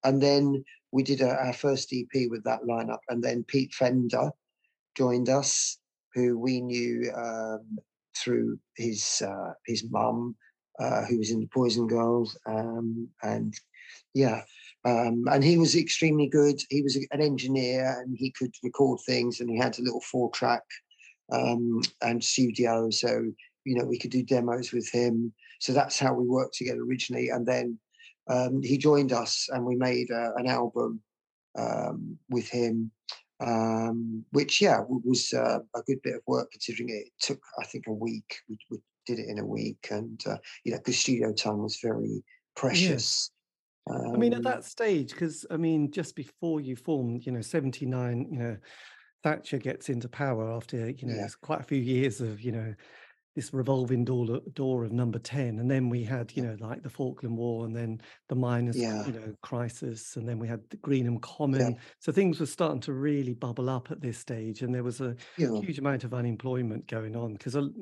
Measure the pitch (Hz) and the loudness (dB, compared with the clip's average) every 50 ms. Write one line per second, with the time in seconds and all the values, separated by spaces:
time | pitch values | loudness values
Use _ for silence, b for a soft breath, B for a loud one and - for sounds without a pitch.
0 | - 135 135 139 135 143 143 143 139 139 139 135 139 B B B B _ - 131 | 2 2 4 4 6 6 6 6 6 4 2 2 -2 B B B B _ 2 2
1 | 135 131 139 131 135 123 127 131 131 127 117 - - 143 135 - - - 131 127 | 2 2 2 2 4 4 2 2 0 -2 -2 0 2 2 2 2 0 -2 -4 -4
2 | 120 - - 135 123 120 117 113 107 120 117 110 117 120 117 117 113 113 117 113 | -4 -2 0 0 0 0 -2 -2 -2 -2 -2 -2 0 -2 -2 0 -2 -2 -4 -6
3 | - - 123 120 117 123 120 120 117 - - 135 131 - - - 131 123 127 127 | -6 -4 -4 -2 0 0 0 -2 -2 0 0 0 0 0 0 2 2 4 4 4
4 | 123 120 120 120 131 151 - _ _ _ _ _ _ _ _ _ _ _ - - | 2 2 2 2 2 0 -2 _ _ _ _ _ _ _ _ _ _ _ -2 2
5 | 135 123 120 123 123 120 131 139 139 - - - - - - - _ _ _ _ | 2 4 4 4 4 4 4 4 4 2 0 0 0 -2 -4 -6 _ _ _ _
6 | _ _ - 123 123 123 120 113 117 131 131 127 123 123 123 120 120 120 120 117 | _ _ 0 2 4 4 4 2 2 0 0 0 0 -2 -2 -2 0 0 0 -2
7 | 120 120 - 117 117 117 113 113 110 110 110 107 110 110 107 107 - _ _ _ | -2 -2 -4 -4 -4 -4 -4 -4 -4 -4 -6 -6 -8 -8 -8 -8 -10 _ _ _
8 | _ _ - - - - 123 117 117 113 110 104 _ _ _ - 113 117 110 101 | _ _ -10 -6 -2 0 2 2 2 2 -2 -4 _ _ _ -4 -4 -2 -2 -2
9 | - - - - 107 98 98 98 95 87 82 - - - 117 107 110 113 - 107 | -2 -2 -2 -2 -2 -2 -4 -4 -6 -8 -8 -10 -6 -4 -4 -4 -2 -2 0 2
10 | 110 117 117 117 120 123 120 - b b b b _ _ - - 123 117 113 110 | 2 2 2 0 -2 -4 -6 -10 b b b b _ _ -10 -4 -2 0 0 0
11 | 110 113 120 113 107 107 117 113 110 110 - 131 127 120 107 117 117 113 117 117 | 0 2 0 0 0 0 0 -2 -2 0 2 2 2 4 4 2 2 2 2 2
12 | 113 117 120 120 117 110 - - - 110 110 110 113 113 113 113 117 113 113 113 | 4 4 4 4 2 0 -4 -8 -6 -4 -2 -2 -2 -2 -4 -4 -4 -4 -4 -4
13 | 117 120 _ _ - 107 110 110 113 110 107 - - _ B B B B B B | -6 -10 _ _ -4 -2 -2 0 -2 -4 -4 -8 -12 _ B B B B B B
14 | B B - 135 135 123 110 113 - B B B B B B B - 123 123 117 | B B 2 4 4 4 4 0 -4 B B B B B B B 2 4 4 4
15 | 120 117 117 117 120 135 143 143 139 156 170 170 165 143 - 170 165 165 - - | 4 2 2 2 2 4 6 6 8 8 8 8 8 6 6 4 4 2 2 2
16 | 165 160 151 151 147 135 - 151 147 147 143 135 - - 139 143 143 139 127 139 | 4 4 6 4 4 4 6 6 6 6 6 2 0 -2 0 2 2 2 2 0
17 | 131 - 147 143 151 147 139 123 123 127 135 135 127 123 127 131 131 131 131 123 | -2 -2 0 2 2 2 2 2 0 0 2 2 2 2 2 2 2 0 0 -2
18 | 127 127 127 110 135 131 - - 131 - - - - 123 - - 139 131 127 - | -4 -6 -4 -2 -4 -4 -4 -2 -4 -4 -4 -4 -8 -2 2 4 4 4 4 2
19 | - - 127 123 120 120 110 - 123 120 113 113 127 120 110 - 120 127 117 131 | 0 0 2 2 2 0 0 -2 -2 -2 0 2 2 0 0 -2 -2 -2 -2 -4
20 | - - - 127 123 113 - - 123 123 120 120 - - - - - _ b b | -4 -4 -2 0 0 0 0 0 2 2 2 2 -2 -6 -18 -20 -20 _ b b
21 | b b b b _ - 123 123 123 123 120 117 120 117 117 113 120 - - - | b b b b _ -4 -2 0 2 2 2 2 2 2 2 0 0 -2 -4 -2
22 | 120 117 120 120 113 - - - 127 120 110 117 123 117 113 113 113 113 104 - | -2 0 0 0 0 0 2 2 2 2 2 2 2 2 2 2 2 0 0 0
23 | - 117 110 113 113 113 107 - B B B B - 135 127 120 120 - 120 120 | 0 2 2 0 0 -2 -4 -8 B B B B -4 0 0 2 2 0 0 -2
24 | - 120 117 127 120 110 135 123 120 120 120 123 120 120 - 120 107 - - 120 | -2 0 0 0 2 4 4 2 4 2 0 0 -2 -2 -4 -4 -4 -2 0 2
25 | 120 120 113 113 117 117 - _ B B B B - - 127 139 139 - - - | 2 4 4 2 0 -2 -4 _ B B B B -2 2 4 4 4 2 2 2
26 | 139 131 127 123 123 123 127 131 131 - - - 127 127 120 120 120 120 131 131 | 2 2 2 2 2 2 2 2 2 0 -4 -4 -4 -4 -2 -2 -2 -2 -2 -2
27 | - - 123 123 123 123 127 123 120 120 127 127 123 120 117 113 _ _ B B | -2 -2 -2 -2 -2 0 0 0 0 0 0 0 0 -2 -6 -8 _ _ B B
28 | B B B B _ - 127 127 127 127 127 135 135 123 139 139 135 151 151 143 | B B B B _ 0 0 2 2 2 0 0 2 2 2 4 6 6 8 8
29 | 143 131 127 117 113 110 - - - - 135 127 120 123 123 123 127 127 123 123 | 6 4 2 0 0 0 -2 -2 -2 -2 -2 -2 -2 0 0 2 2 2 2 0
30 | 123 123 120 117 117 117 107 127 123 127 127 120 120 113 - 120 120 113 113 110 | 0 -2 -2 -2 -2 -2 -2 -2 0 0 2 2 0 0 0 0 0 0 -2 -6
31 | - _ _ _ _ _ _ _ _ _ - 113 117 117 113 110 - - - - | -10 _ _ _ _ _ _ _ _ _ -8 -4 -4 -2 -2 -2 -2 -2 -4 -6
32 | - - - - _ - 127 123 117 - - 123 120 117 113 113 113 110 - _ | -6 -8 -10 -12 _ -4 -4 -2 -2 -2 0 0 2 2 2 0 -2 -4 -6 _
33 | _ - B B B B _ - - 120 117 113 113 113 113 110 113 117 117 117 | _ -18 B B B B _ -6 -2 0 2 2 2 2 2 0 0 0 0 -2
34 | 117 113 113 110 110 - - 139 147 151 - - 202 190 135 110 107 120 131 123 | -2 -4 -4 -6 -4 0 2 2 2 2 2 4 6 6 6 6 4 0 -2 0
35 | 117 123 127 - - - - 123 120 120 117 - - - - 117 - - 135 135 | 2 2 2 2 2 0 0 2 2 2 2 0 -2 -6 -10 -6 -2 -2 -2 -2
36 | - 139 123 117 - - 131 127 120 - - - - - 117 117 117 123 113 104 | -2 -4 -6 -6 -4 -2 0 0 -2 -4 -8 -10 -8 -8 -6 -6 -6 -6 -6 -8
37 | - - _ - - - 139 - - - - - 110 - - - 107 - 110 104 | -8 -10 _ -6 -4 -4 -4 -4 -8 -14 -10 -10 -10 -8 -10 -10 -8 -6 -6 -4
38 | 117 117 113 110 - - - - - - 110 107 - - - 107 - _ _ _ | -4 -4 -4 -6 -8 -12 -14 -14 -14 -14 -14 -14 -12 -12 -12 -12 -12 _ _ _
39 | - - 120 110 110 110 107 104 104 107 107 110 110 110 107 - - - 107 107 | -8 -6 -6 -4 -4 -6 -6 -4 -4 -4 -4 -4 -4 -4 -6 -8 -8 -6 -6 -4
40 | 113 117 113 113 - 107 107 107 B B B B B - 117 117 - - - - | -4 -6 -8 -8 -6 -6 -6 -6 B B B B B -6 -6 -4 -2 -2 0 0
41 | - - 131 120 120 110 107 107 - 107 107 104 107 107 - - - 117 110 113 | 2 2 2 2 2 0 0 0 0 0 0 0 -2 -4 -4 -4 -2 -2 -2 -2
42 | 110 110 110 104 - b b b b b - - - 131 - 180 185 185 139 123 | -2 -4 -4 -6 -8 b b b b b -6 -2 0 2 4 4 4 4 4 2
43 | 113 - - - - - _ _ _ _ _ _ _ _ _ _ - - - - | 0 0 0 -2 -2 -4 _ _ _ _ _ _ _ _ _ _ -10 -8 -6 -4
44 | - - 233 233 233 240 233 240 240 254 254 - - - - - 233 220 196 156 | -4 -2 2 4 4 4 4 2 0 0 -2 -2 -4 -8 -4 0 2 2 4 2
45 | 131 123 - - 175 160 147 - - - 170 160 165 165 160 156 147 143 147 190 | 2 -2 -4 -4 -4 -4 -4 -6 -10 -6 -4 0 2 2 4 4 2 2 0 -4
46 | 165 - - - 135 - - _ - 170 160 151 143 131 127 120 - - 160 139 | -6 -6 -8 -12 -12 -14 -10 _ -2 -2 -2 -2 -2 -4 -6 -6 -4 -2 0 0
47 | 127 117 117 127 123 131 123 120 110 - - 165 139 135 127 - 143 127 131 127 | 0 -2 -2 -4 -4 -4 -4 -4 -4 -2 -2 0 0 -2 -2 -4 -4 -2 -2 0
48 | 123 120 120 120 139 - 185 127 120 117 113 98 B B B B B B B B | 0 0 -2 -2 -2 -4 -4 -4 -4 -4 -6 -8 B B B B B B B B
49 | B B B B - 156 151 - - - - 135 123 127 - - - - - 120 | B B B B -2 -2 -2 -2 -4 -4 -6 -4 -4 -4 -6 -6 -4 -4 -4 -4
50 | 117 123 120 - 143 135 127 110 110 113 117 117 110 - - 123 113 113 139 131 | -4 -6 -6 -4 -2 -2 0 -2 -2 -4 -4 -6 -8 -6 -6 -6 -4 -6 -6 -8
51 | 123 123 117 110 104 107 - - - - 156 160 - - 143 139 123 123 131 123 | -6 -6 -6 -6 -6 -8 -10 -10 -6 -4 -4 -4 -2 -2 -2 0 0 2 2 2
52 | 135 135 113 - 127 113 110 104 113 123 113 117 110 110 104 - B B B B | 2 0 0 -2 -4 -6 -6 -6 -6 -6 -4 -4 -4 -6 -8 -12 B B B B
53 | B B B B B B - - 113 - - 135 127 131 135 131 127 120 131 120 | B B B B B B -10 -10 -8 -4 -4 -2 0 2 2 2 2 2 2 2
54 | 123 120 131 123 120 113 117 - - - 135 - 139 131 127 123 117 110 110 120 | 2 0 0 0 0 -2 -2 -4 -6 -8 -6 -4 -2 0 0 0 -2 -2 0 0
55 | 123 117 107 117 - - - 143 135 120 110 107 120 127 135 135 127 123 120 123 | 0 0 -2 -4 -6 -6 -4 -4 -2 -2 -2 -2 0 2 2 2 2 0 0 -2
56 | 117 104 135 127 117 110 - 139 123 117 110 101 110 110 117 - - 127 - - | -2 -4 -4 -4 -6 -6 -6 -6 -4 -4 -6 -8 -8 -10 -10 -10 -10 -10 -8 -6
57 | 143 127 123 - - 117 117 113 117 120 117 113 117 113 113 117 117 113 113 113 | -6 -6 -6 -6 -6 -6 -4 -2 -2 -2 -2 -4 -4 -6 -6 -4 -4 -6 -6 -8
58 | B B B B B - 123 127 123 120 123 120 120 120 117 120 120 113 110 107 | B B B B B -4 -2 0 0 2 2 2 0 0 0 0 0 -2 -2 -2
59 | 104 135 117 113 110 110 107 - - - - 120 120 117 117 - - 127 113 110 | -4 -6 -6 -8 -8 -12 -14 -14 -12 -8 -6 -4 -4 -6 -6 -8 -8 -8 -8 -8
60 | - - - - 113 117 120 110 113 113 117 110 95 - - - - - 139 131 | -12 -12 -10 -8 -6 -4 -4 -4 -4 -6 -6 -8 -10 -12 -16 -8 -2 0 0 2
61 | 123 120 120 120 - - - - 151 139 135 135 127 127 120 - B B B B | 2 0 -2 -2 -6 -8 -8 -4 -2 0 2 2 2 0 0 -4 B B B B
62 | - - - 190 196 180 160 - 165 135 - - 180 156 151 127 - - 139 131 | -4 -2 2 4 4 4 4 0 -2 -4 -2 -2 -2 0 -2 -2 -4 -4 -4 -2
63 | 139 151 147 143 135 123 123 120 - 123 117 123 127 127 131 131 127 - 156 - | 0 0 0 0 0 -2 -4 -4 -4 -6 -4 -2 -2 -2 -2 -2 -4 -6 -10 -8
64 | 139 123 107 - - - 123 113 110 113 107 - 131 123 127 127 123 123 117 123 | -6 -8 -8 -8 -8 -8 -8 -6 -6 -6 -6 -6 -4 -4 -2 -2 -4 -4 -4 -4
65 | 135 123 120 120 B B B B 165 123 220 208 202 185 160 139 135 143 143 127 | -6 -6 -6 -8 B B B B 0 0 0 0 -2 -4 -4 -2 -2 -2 -2 -2
66 | - 120 123 127 120 120 113 104 - 131 127 123 123 113 107 - - - - 113 | -4 -4 -4 -2 -2 -2 -2 -4 -4 -4 -2 -2 -2 -4 -4 -6 -8 -8 -8 -8
67 | 110 110 107 117 117 117 107 101 - 135 117 143 143 139 - - | -6 -6 -6 -6 -6 -6 -8 -8 -8 -4 -2 -2 -2 -2 -4 -8